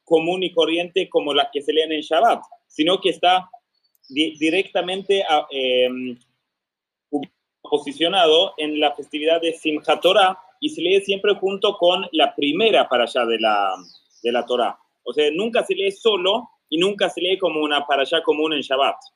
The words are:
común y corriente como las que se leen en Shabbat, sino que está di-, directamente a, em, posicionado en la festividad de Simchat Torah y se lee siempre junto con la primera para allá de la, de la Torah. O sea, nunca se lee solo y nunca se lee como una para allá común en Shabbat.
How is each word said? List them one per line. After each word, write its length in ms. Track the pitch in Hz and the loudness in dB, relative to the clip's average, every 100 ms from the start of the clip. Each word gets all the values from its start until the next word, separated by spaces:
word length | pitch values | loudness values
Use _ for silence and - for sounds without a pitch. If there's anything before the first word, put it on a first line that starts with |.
común 400 | - 160 160 185 | 0 2 2 -2
y 80 | 175 | -2
corriente 560 | 165 160 170 175 185 175 | 0 0 0 -2 -4 -2
como 260 | 165 147 | -2 0
las 140 | 143 143 | 0 0
que 80 | 143 | -2
se 120 | 139 | -2
leen 180 | 151 156 | 0 0
en 120 | 156 | -4
Shabbat, 420 | - 160 226 - - - _ | -2 2 2 2 -4 -20 _
sino 320 | - 156 190 | -2 0 0
que 80 | 190 | 0
está 420 | 165 175 185 180 - _ _ _ _ - | 0 2 2 0 -14 _ _ _ _ -8
di-, 300 | 135 156 156 | -2 -2 -2
directamente 880 | 160 180 196 185 180 190 190 196 180 | -2 -2 -2 -4 -4 -4 -2 0 2
a, 200 | 160 - | 0 0
em, 680 | 139 131 127 127 127 127 123 _ _ _ _ _ _ _ _ _ 147 127 _ _ _ | -4 0 2 0 -2 -10 -12 _ _ _ _ _ _ _ _ _ -8 -8 _ _ _
posicionado 920 | - 147 143 139 165 190 165 160 190 - | -4 -4 -4 -4 0 4 4 4 2 -2
en 220 | 151 151 | -6 0
la 160 | 147 | -2
festividad 460 | 147 139 151 151 170 | -2 -10 -4 0 0
de 120 | 165 | 0
Simchat 480 | 156 160 151 - - | -4 -4 -4 -2 2
Torah 380 | 175 208 185 185 - _ | 2 4 2 0 -10 _
y 80 | 151 | -8
se 120 | 156 | -4
lee 200 | 170 196 | 0 0
siempre 340 | 196 196 208 | 0 -2 -2
junto 420 | 202 190 196 208 196 | -2 -2 -2 -2 2
con 300 | 175 180 190 | 2 0 -2
la 240 | 156 139 - | 0 0 0
primera 520 | 147 160 220 170 123 | -2 0 2 2 2
para 140 | 123 | 2
allá 240 | 117 131 117 | 0 0 -2
de 140 | 113 | 0
la, 340 | 110 104 98 92 90 _ _ _ | 0 2 0 -4 -12 _ _ _
de 80 | 117 | -4
la 160 | 120 113 | -2 -2
Torah. 320 | 123 107 - _ _ | -2 -2 -4 _ _
O 100 | - | -6
sea, 160 | 127 147 | 0 0
nunca 320 | 156 226 226 | 0 -2 -2
se 100 | - | -2
lee 160 | 185 196 | -2 -4
solo 600 | 196 226 202 185 220 240 _ _ | -2 0 0 0 -2 -4 _ _
y 100 | 160 | -2
nunca 320 | 190 202 185 | 0 0 -4
se 100 | - | -2
lee 160 | 175 185 | -2 -2
como 240 | 175 156 | -2 -2
una 200 | 151 147 | -2 -2
para 180 | 139 139 | 0 0
allá 200 | 139 165 | 0 0
común 300 | 160 151 156 | 0 0 -2
en 80 | 151 | -4
Shabbat. 340 | 120 135 131 - - | -2 0 0 -2 -10